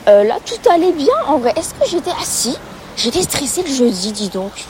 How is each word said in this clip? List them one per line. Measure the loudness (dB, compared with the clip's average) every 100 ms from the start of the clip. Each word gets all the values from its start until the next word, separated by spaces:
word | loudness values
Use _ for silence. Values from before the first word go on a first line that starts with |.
| 6
Euh, | 6
là, | 6 0 -6
tout | 0 4
allait | 4 4
bien | 2 2 2 2
en | 2
vrai. | 2 -2
Est-ce | -4
que | -2 -2
j'étais, | -2 -4
ah | -6
si, | -4 -4 -4 -6 -10 -18 -16 -6
j'étais | -2 -2
stressée | -2 -2 -4 -4
le | -2
jeudi, | 2 2 2 -6
dis | -4 -6
donc. | -6 -8 -10